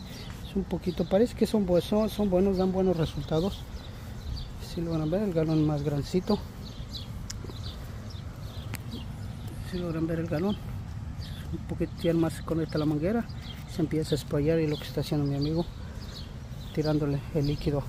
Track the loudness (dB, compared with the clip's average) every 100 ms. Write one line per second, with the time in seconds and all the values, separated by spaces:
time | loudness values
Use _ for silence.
0 | -8 -10 -10 -10 -4 -2 -2 -2 0 0
1 | 4 4 4 4 2 4 6 4 6 2
2 | 2 2 4 6 6 4 4 4 4 4
3 | 2 0 0 2 2 -2 -8 -8 -8 -10
4 | -10 -8 -6 -6 -6 -8 -6 -4 0 0
5 | 2 2 2 2 4 6 4 4 2 0
6 | 2 0 2 0 0 -10 -10 -8 -8 -8
7 | -8 -8 -6 -8 -8 -8 -8 -8 -8 -8
8 | -10 -10 -10 -10 -10 -8 -8 -8 -8 -8
9 | -8 -10 -10 -10 -10 -10 -8 -6 -4 -2
10 | 0 0 0 0 2 0 -4 -8 -8 -8
11 | -6 -6 -6 -6 -6 -6 -4 -2 -4 0
12 | 2 4 4 0 -2 0 0 2 2 2
13 | 2 2 0 -6 -8 -10 -6 -2 0 2
14 | 2 0 2 2 4 4 4 0 -2 -2
15 | 0 2 2 2 2 2 0 -4 -8 -8
16 | -10 -10 -10 -10 -10 -10 -6 0 2 4
17 | 4 0 0 2 2 2 2 0